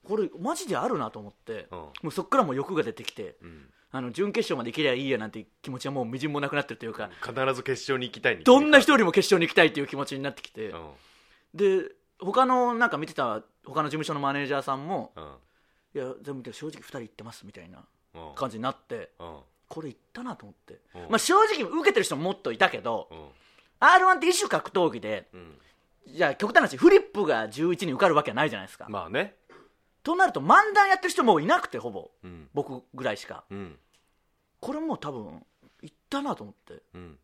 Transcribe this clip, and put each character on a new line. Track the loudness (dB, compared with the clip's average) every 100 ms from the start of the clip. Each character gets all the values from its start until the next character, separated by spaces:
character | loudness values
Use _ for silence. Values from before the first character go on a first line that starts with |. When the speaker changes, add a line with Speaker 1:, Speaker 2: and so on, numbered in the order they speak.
Speaker 1:
こ | -4 -2
れ | -2 -4
マ | -6
ジ | -6 -4
で | -4
あ | -2
る | -4
な | -6
と | -10
思 | -18
っ |
て、 | _ -12 -12 -12
Speaker 2:
う |
ん。 | -14
Speaker 1:
も | -14 -10
う | -8
そ | -8
っ | 0
か | 0
ら |
も | 0
う |
欲 | -2 -2
が | -2
出 | -4
て | -6
き | -12
て、 | -12 -16 -16
Speaker 2:
う | -20
ん。 | -20 -20 _ _
Speaker 1:
あ | -10
の、 | -8
準 | -4 -2
決 | -2
勝 | -4 -4
ま |
で | -4
行 |
け | -2
り | 0
ゃ |
い | 0 -2
い |
や | -4
な | -4
ん |
て | -12 -18 _
気 | -12
持 | -10
ち | -6
は |
も | -6
う |
み | -6 -4
じ | -4
ん |
も | -2
な | -2
く | -4
な |
っ |
て | -6
る | -10
と |
い | -10
う |
か。 | -10 -12 -10
Speaker 2:
必 | -10 -2 -2
ず | -2
決 | -4 -6
勝 | -4 -4
に | -4
行 |
き | -2
た | -2
い | 4
に。 |
Speaker 1:
ど | 10 10
ん | 12
な | 8
人 | 10
よ | 6
り |
も | 6
決 | 2
勝 | 4 2
に | 4
行 |
き |
た | 4
い | 4
っ |
て | 2
い |
う | -6
気 |
持 | -6
ち | -8
に | -6
な | -8
っ |
て | -10
き | -18
て。 | -12 -12
Speaker 2:
う |
ん。 | -12 -16 -20 _ _ _ _ _
Speaker 1:
で、 | 0 2 2 -2 -14 _ _
他 | -2 2
の | 4 2 2
な | 2 0
ん |
か | 0
見 | -6
て |
た、 | -4 -4 -4 -10 _
他 | -6 -4
の | -4
事 |
務 | -4
所 | -4
の | -2
マ | -2
ネ | -2
ー |
ジ | -2
ャ | -4
ー |
さ | -4
ん | -6 -6
も、 | -8 -8
Speaker 2:
う | -16
ん。 | -18 -20 _ _ _ _ _
Speaker 1:
「い | -10
や、 | -10 -12
全 |
部 | -12
見 | -12
て、 | -14
正 | -12 -14
直 | -14
二 |
人 | -16 -14
行 | -14
っ |
て | -16
ま | -18
す」 | -18 -20
み |
た | -20
い | -20
な | -20 _ _ _ -20 -16
感 | -8 -8
じ | -4
に |
な | -8
っ |
て、 | -8 _ -12 -12 _
Speaker 2:
う |
ん。 | -16
う | -16
ん。 | _ _ _
Speaker 1:
こ | -14
れ | -14
行 | -16
っ | _
た | -14
な | -14
と | -14
思 | -18
っ |
て。 | _ _ -20 _
Speaker 2:
う | -18
ん。 | -2
Speaker 1:
ま |
あ、 | -2
正 | 4 4
直 | 4 2
受 | -4 2
け | 2
て | 2
る |
人 | -2
も | -2
も | -4
っ | -4
と | -6
い | 2
た | 2
け | 2
ど、 | -4 -6 -8
Speaker 2:
う |
ん。 | -18 -20 _ _ _ _ _
Speaker 1:
ア | 6
ー | 8
ル |
ワ | 6
ン | 4
っ |
て | 2
異 |
種 | 0 0
格 | -4 -2
闘 | 0 0
技 | -2
で、 | -6 -8 -10
Speaker 2:
う | -20
ん。 | -20 -20 _ _ _ _ -18
Speaker 1:
じ | -2
ゃ | -2
あ |
極 | 0 2
端 | 2
な | 2
話、 | 6
フ | 8
リ | 8
ッ |
プ | 4 -4
が | 0 0 -2
十 | -2 -2
一 | -2
人 | -4
受 | 2
か | 4
る |
わ | 4
け | 0
は |
な | -4
い | -4
じ |
ゃ | -4
な |
い | -14
で |
す | -18
か。 | -10
Speaker 2:
ま | -10
あ | -6
ね。 | -6 -6 _ _ -20 _ _ _ _
Speaker 1:
と | -4
な | 2 2
る |
と | 0
漫 | 6 6 6
談 | 4 4
や |
っ | 2
て |
る | 0
人 | 2
も | 4
う | 4
い | 4
な | 0
く |
て、 | 0 -10
ほ | -10
ぼ。 | -12 -14 _
Speaker 2:
う | -20
ん。 | -20 -8
Speaker 1:
僕 | -6 -6 -10 _
ぐ | -6
ら | -6
い | -6
し |
か。 | -10 -16 _
Speaker 2:
う |
ん。 | -14 -14 -18 _ _ _ _ _ _ _ _
Speaker 1:
こ | -10
れ | -6
も | -6
う | -6
多 | -8
分、 | -10 -14 -18 _ _ _ _
行 | -20
っ | _ _
た | -6
な | -6
と | -8
思 | -10
っ |
て。 | _ _ -20 _
Speaker 2:
う | -20
ん。 | -20 -20